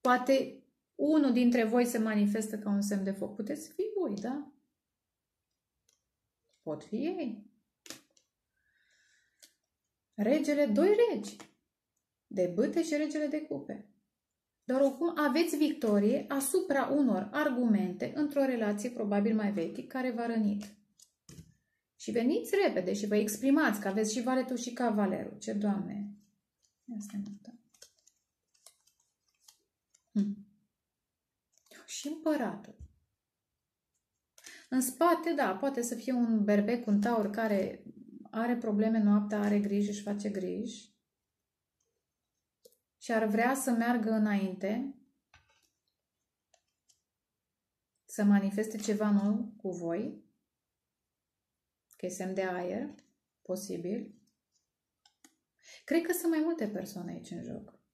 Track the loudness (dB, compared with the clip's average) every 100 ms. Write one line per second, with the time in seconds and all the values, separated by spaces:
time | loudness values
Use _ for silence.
0 | 4 2 4 2 2 -8 _ _ _ -2
1 | 4 6 6 6 6 4 4 4 2 0
2 | 0 2 2 2 -2 -6 -2 -2 0 -2
3 | -2 -4 -6 -8 -8 -8 -10 -6 -4 -2
4 | -4 -4 -6 -6 -8 _ _ _ _ _
5 | _ _ _ _ _ _ _ _ _ _
6 | _ _ _ _ _ _ -10 -10 -6 -4
7 | -4 -4 -6 -8 -14 _ _ _ -18 -18
8 | _ _ _ _ _ _ _ _ _ _
9 | _ _ _ _ -20 _ _ _ _ _
10 | _ -4 2 2 2 2 4 4 6 6
11 | 4 2 -6 -14 -20 _ _ _ _ _
12 | _ _ _ -2 -2 2 0 2 0 0
13 | 0 -2 -2 -4 -6 -10 -10 -14 -14 _
14 | _ _ _ _ _ _ -4 2 2 2
15 | -2 0 2 2 2 2 0 0 2 4
16 | 4 2 0 -2 0 0 2 0 2 2
17 | 4 2 0 0 0 2 4 4 2 -2
18 | -6 -2 0 2 2 2 0 -2 -4 -4
19 | 0 2 2 2 0 0 -4 -6 -8 -4
20 | -4 -2 -2 0 0 0 -6 -16 _ _
21 | -20 _ _ -20 -20 _ _ _ _ _
22 | -2 0 2 0 0 2 2 2 -2 -2
23 | 0 0 0 0 4 4 4 0 -2 0
24 | 0 0 0 0 0 -4 -6 -2 0 2
25 | 0 -2 -6 -10 -6 -2 0 0 -2 -8
26 | -10 -12 _ _ _ _ _ _ -12 -12
27 | -8 -8 -8 -12 -18 -20 _ _ -20 _
28 | _ _ _ _ _ _ -20 _ _ _
29 | _ _ _ _ -20 _ _ _ _ _
30 | _ -2 -2 -4 -12 _ _ _ _ _
31 | _ _ _ _ _ _ _ -20 -16 -10
32 | -8 -4 -2 0 -2 -6 -14 -20 -20 _
33 | _ _ _ _ _ _ _ _ _ _
34 | _ _ _ _ -20 -20 -4 -2 0 2
35 | 2 4 0 0 0 0 -2 -2 -4 -6
36 | -4 0 2 2 4 2 2 -2 2 2
37 | 2 2 0 -2 0 0 -2 -6 -16 -20
38 | -20 -20 -10 -4 -2 -2 0 2 2 4
39 | 6 4 4 0 2 2 2 0 0 -2
40 | -6 -4 -4 -4 -4 -4 -6 -10 -18 _
41 | _ _ _ _ _ _ _ _ _ _
42 | _ _ _ _ _ _ -20 _ _ _
43 | -2 0 2 2 2 2 0 2 2 2
44 | 2 2 2 2 0 -4 -2 -2 -4 -10
45 | _ _ _ -20 _ _ _ _ _ _
46 | _ _ _ _ _ _ _ _ _ _
47 | _ _ _ _ _ _ _ _ _ _
48 | _ 0 6 6 4 -2 -4 -4 -2 0
49 | 2 2 2 0 -4 -8 -8 -4 -4 -2
50 | -4 -8 -18 _ _ _ _ _ _ _
51 | _ _ _ _ _ _ _ _ _ -10
52 | -10 -6 -6 -4 -2 -2 -4 -6 -8 -12
53 | _ _ _ _ -8 -8 -6 -8 -6 -6
54 | -8 -16 _ _ _ _ _ _ _ _
55 | _ _ _ _ _ _ -20 -20 0 0
56 | 0 -2 0 0 0 -2 -4 -4 -8 -10
57 | -10 -12 -12 -12 -10 -12 -14 -20 _